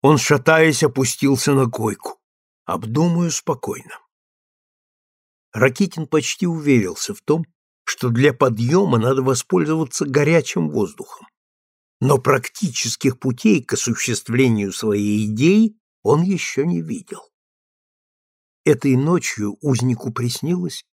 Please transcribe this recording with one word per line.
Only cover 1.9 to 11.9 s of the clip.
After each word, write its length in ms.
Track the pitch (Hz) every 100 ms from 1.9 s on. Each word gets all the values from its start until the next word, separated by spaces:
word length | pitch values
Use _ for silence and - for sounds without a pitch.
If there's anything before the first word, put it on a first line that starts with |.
| - - - _ _ _ _
"Обдумаю 680 | - 87 110 127 175 170 170
спокойно". 680 | - - 135 - - - - _ _ _ _ _ _ _ _ _ _ _ _ _ _ _
Ракитин 540 | 110 131 135 196 - 151
почти 400 | 156 - - 180
уверился 680 | 165 143 127 92 82 -
в 80 | 104
том, 220 | - 156 160 _ _ _
что 260 | - - 127
для 240 | 117 143
подъёма 640 | 127 131 110 120 175 196 120
надо 240 | 117 135
воспользоваться 840 | 131 123 - 185 156 160 151 -
горячим 640 | 147 139 147 165 131 - 160
воздухом. 560 | 147 98 - - - - _ _ _ _ _ _